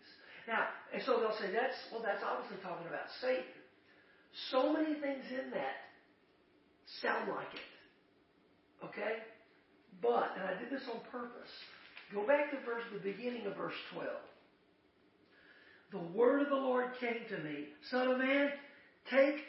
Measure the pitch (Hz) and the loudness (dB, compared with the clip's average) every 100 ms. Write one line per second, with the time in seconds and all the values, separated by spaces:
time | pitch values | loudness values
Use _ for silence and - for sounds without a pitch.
0 | - - - - - 220 220 - - 208 | -20 -20 -20 -14 -2 0 0 -4 -8 -4
1 | 262 226 220 214 190 214 262 - - 226 | 2 4 4 0 0 0 0 -2 -6 -4
2 | 220 - 233 247 208 190 185 170 165 147 | -2 -2 -2 -4 -4 -8 -8 -8 -6 -8
3 | - - 254 262 - - - _ - - | -8 -2 0 0 -2 -12 -20 _ -20 -20
4 | - - _ - - 262 294 311 311 294 | -20 -20 _ -12 0 4 4 4 2 0
5 | 277 269 233 262 254 214 - - - - | -2 -2 -4 -6 -4 -4 -4 -6 -12 -20
6 | _ _ _ _ _ _ _ _ - - | _ _ _ _ _ _ _ _ -18 -4
7 | 233 226 202 - - - - - - _ | 0 0 0 -4 -6 -10 -14 -18 -20 _
8 | _ _ _ _ _ _ _ _ 165 - | _ _ _ _ _ _ _ _ -12 -4
9 | 208 226 - - - _ _ _ _ 185 | -2 -2 -6 -18 -20 _ _ _ _ 2
10 | 233 240 202 190 185 185 240 262 247 226 | 4 4 2 0 -4 -4 -4 -6 -4 -8
11 | - 247 247 - - - - - - - | -8 -8 -8 -10 -14 -16 -16 -18 -20 -18
12 | - 202 214 294 294 269 233 233 - 202 | -8 0 6 6 4 -2 -4 -6 -6 -6
13 | 190 190 247 240 202 175 170 - - 170 | -4 -4 -4 -4 -4 -4 -4 -6 -8 -8
14 | 143 - - - - _ _ _ _ _ | -6 -6 -10 -20 -20 _ _ _ _ _
15 | _ _ _ - - - - - - 196 | _ _ _ -20 -20 -20 -20 -20 -12 -8
16 | 170 196 247 285 285 269 254 247 247 - | -2 6 8 8 4 4 4 2 2 -2
17 | 240 226 214 185 151 143 - - - 254 | -2 -2 -4 -6 -4 -6 -8 -12 -2 2
18 | 254 254 262 285 285 - - - - _ | 4 4 4 4 4 0 -10 -20 -20 _
19 | - 254 294 - | 2 6 6 4